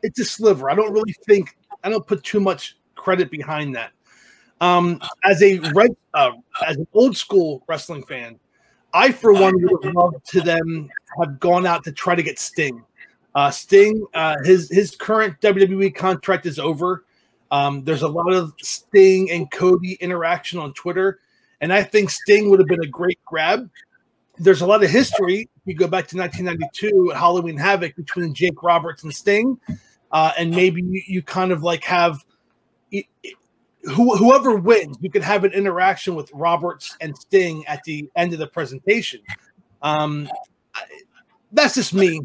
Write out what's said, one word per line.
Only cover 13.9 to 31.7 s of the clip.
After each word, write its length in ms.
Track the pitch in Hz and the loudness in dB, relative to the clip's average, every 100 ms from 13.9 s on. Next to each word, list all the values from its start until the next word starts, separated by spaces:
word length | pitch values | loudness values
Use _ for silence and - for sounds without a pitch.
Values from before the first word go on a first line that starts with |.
| 220 208 | 4 -6
uh, 220 | 165 160 151 | -4 -4 -2
his, 260 | 139 185 160 | 4 4 4
his 240 | 185 202 | 0 0
current 460 | - - 220 214 151 | -6 -2 0 0 0
W 260 | 214 196 196 | 0 4 2
W 160 | 190 | 2
E 80 | 196 | -2
contract 560 | 190 190 185 - 185 180 | -2 -4 -4 -2 -4 -2
is 120 | 147 | -6
over. 460 | 156 147 180 180 _ _ _ _ _ | -6 -4 -4 -6 _ _ _ _ _
Um, 320 | 143 143 143 | -2 -2 -4
there's 180 | 135 156 | -4 -4
a 60 | 156 | -4
lot 240 | 156 170 | -4 0
of 180 | 185 165 - | 0 -2 -10
Sting 680 | - - _ 202 190 190 190 | -12 -12 _ 6 8 6 0
and 200 | 170 151 | -4 -6
Cody 440 | - 180 180 180 185 | -2 2 2 0 -8
interaction 580 | 180 180 165 175 - 175 | -8 -4 -4 -4 -6 -10
on 160 | 147 | -12
Twitter, 460 | 139 180 175 190 190 _ _ _ _ | -10 -8 -2 -2 -4 _ _ _ _
and 100 | 156 | 0
I 100 | 190 | 0
think 280 | 196 214 196 | 2 0 0
Sting 400 | - - 208 208 | -4 2 4 6
would 80 | 190 | 4
have 100 | 160 | 4
been 140 | 175 | 2
a 60 | 156 | -4
great 300 | 131 175 180 | -6 -4 -4
grab. 460 | - 156 160 214 233 _ _ _ _ _ _ _ | -6 -4 -2 -2 -4 _ _ _ _ _ _ _
There's 220 | 170 170 | 4 4
a 60 | 175 | 4
lot 180 | 214 | 4
of 60 | 196 | 4
history, 520 | 185 285 - 180 196 | 2 2 -2 -2 -2
if 200 | 226 _ | -4 _
you 100 | - | -12
go 140 | 160 175 | -4 -2
back 180 | 185 - | -2 -6
to 80 | 175 | -8
nineteen 280 | 175 175 | -8 -6
ninety-two 680 | 180 165 170 - 214 202 175 | -8 -6 -8 -6 0 2 2
at 40 | 143 | 2
Halloween 400 | 175 180 170 151 | 0 0 -4 -2
Havoc, 400 | 170 196 170 - | 0 0 -2 -10
between 380 | 147 - 170 | -12 -6 -6
Jake 280 | 135 185 156 | -2 -4 -2
Roberts 400 | 175 170 165 156 | 0 0 0 -12
and 120 | 156 | -14
Sting, 440 | 143 - 202 240 254 - - _ _ _ | -8 -2 0 0 -4 -10 -14 _ _ _
uh, 200 | 156 160 160 | 0 0 0
and 140 | 170 | -4
maybe 320 | 170 185 170 | 2 2 0
you, 200 | 180 185 - | -6 -8 -6
you 160 | 185 | -8
kind 280 | - 185 185 | -6 -4 -2
of, 120 | 175 | -2
like, 220 | 165 | -2